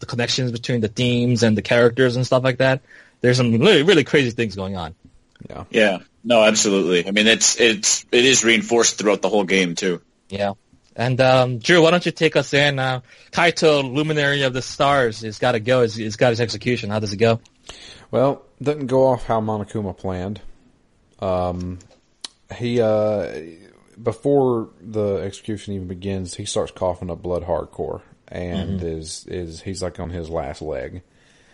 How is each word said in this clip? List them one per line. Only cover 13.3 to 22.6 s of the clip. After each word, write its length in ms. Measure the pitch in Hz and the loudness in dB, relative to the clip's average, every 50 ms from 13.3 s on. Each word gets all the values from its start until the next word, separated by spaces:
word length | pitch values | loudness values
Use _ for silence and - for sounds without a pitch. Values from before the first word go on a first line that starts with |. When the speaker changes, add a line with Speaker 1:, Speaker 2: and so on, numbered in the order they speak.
Speaker 1:
Kaito, 640 | - - 170 175 165 - 175 156 147 143 135 127 123 | -2 0 2 2 2 2 4 4 4 4 2 0 -2
luminary 480 | 147 151 160 151 151 143 143 143 143 | -2 -2 -2 0 0 0 0 0 0
of 100 | 139 131 | 0 0
the 100 | 120 131 | -2 -4
stars, 580 | - - - - 143 139 143 139 127 113 104 107 | -6 -6 -2 0 2 2 4 4 2 0 -2 -4
has 160 | 113 110 104 - | -10 -10 -6 -2
gotta 220 | 131 123 120 113 | 0 0 0 0
go. 220 | 104 120 127 127 | 0 2 2 4
He's, 120 | 120 110 107 | 2 2 0
he's 220 | 117 107 110 104 | -4 -8 -6 -2
got 140 | - 135 113 | 2 2 2
his 100 | 113 107 | 2 2
execution. 500 | 120 110 - 101 - 123 123 113 113 101 | -2 -4 -4 -4 -4 -2 -2 -2 -2 -4
How 80 | 104 107 | -4 -4
does 140 | 107 98 | -4 -4
it 60 | 104 98 | -2 2
go? 220 | 113 113 113 117 _ _ _ _ _ - - - - - - - - - | 2 2 2 2 _ _ _ _ _ -20 -20 -20 -20 -20 -20 -20 -10 -4
Speaker 2:
Well, 320 | - 117 127 139 139 - - _ _ - | 0 2 2 2 0 -2 -8 _ _ -8
doesn't 280 | 123 143 151 151 139 120 | -4 -4 -4 -4 -2 0
go 180 | 127 131 131 | 2 4 4
off 180 | 131 127 110 - | 4 2 0 -2
how 140 | - 117 113 | -2 -2 -2
Monokuma 560 | 107 110 107 104 101 - - 113 101 95 90 | -2 -2 -4 -4 -6 -6 -6 -6 -6 -6 -8
planned. 440 | - - 95 92 90 90 101 107 - - - - _ _ _ _ _ _ _ _ _ _ _ _ - | -8 -8 -8 -6 -6 -6 -8 -8 -10 -14 -18 -20 _ _ _ _ _ _ _ _ _ _ _ _ -8
Um, 580 | 104 92 92 90 90 90 87 90 90 90 92 90 - _ _ _ _ _ _ _ - - _ _ _ - - | -4 -2 -2 -2 -2 -2 -4 -6 -8 -10 -10 -12 -16 _ _ _ _ _ _ _ -20 -20 _ _ _ -18 -12
he, 240 | - | -8